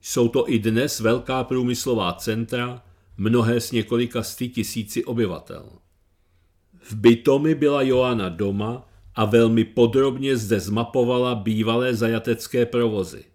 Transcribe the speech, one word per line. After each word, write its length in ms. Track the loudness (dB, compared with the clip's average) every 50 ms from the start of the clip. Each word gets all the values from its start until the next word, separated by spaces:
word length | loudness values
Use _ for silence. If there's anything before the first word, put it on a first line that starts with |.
Jsou 260 | _ -6 0 2 2 2
to 220 | 2 0 0 2
i 100 | 0 0
dnes 400 | 0 2 0 0 0 -2 -4 -2
velká 440 | 0 0 0 0 -2 -4 -4 -4 -4
průmyslová 720 | -2 -2 -2 0 0 -2 -2 -2 -2 0 0 0 -2 -4
centra, 680 | -4 -6 -6 -4 -4 -4 -6 -4 -6 -6 -6 -8 -12 -18 -20 -20 _ _ _ -10 -4
mnohé 440 | 0 2 2 4 4 2 0 0
s 100 | -2 -2
několika 520 | -2 -4 -2 0 -2 -2 -2 -2 -4 -6 -6
sty 260 | -6 -8 -8 -8 -6
tisíci 560 | -4 -6 -6 -4 -4 -8 -8 -6 -6 -6 -6
obyvatel. 640 | -4 -2 -2 -2 -2 -2 -8 -12 -14 -16 -16 -16 -20 -20 -20 _ _ _ _ _ _ _ _ _ _ _ _ _ _ _ _ _ _ _ -20
V 160 | _ -12 -10
Bytomi 600 | 4 6 6 6 6 4 2 2 4 2 0 0
byla 260 | 2 2 2 2 2
Joana 480 | 2 2 2 2 2 2 0 -2 -2 -4
doma 580 | -4 -4 -4 -2 -2 -2 -4 -4 -6 -10 -12 _ _ -20 _ -14 -4
a 100 | -2 -2
velmi 380 | 4 6 6 6 6 4 2 2
podrobně 760 | 0 2 2 2 4 4 2 2 2 0 -2 -2 -2 -2 -2
zde 220 | 0 0 -2 -2
zmapovala 760 | 0 -2 -2 -4 -4 -2 0 0 0 2 2 0 0 0 -2
bývalé 600 | -2 -2 -2 -2 0 0 0 0 0 0 0 0
zajatecké 720 | 0 0 0 0 -2 -2 -2 -4 -4 -4 -4 0 0 0
provozy. 580 | 0 0 0 0 0 0 -2 -4 -6 -8 -18 -20 _ _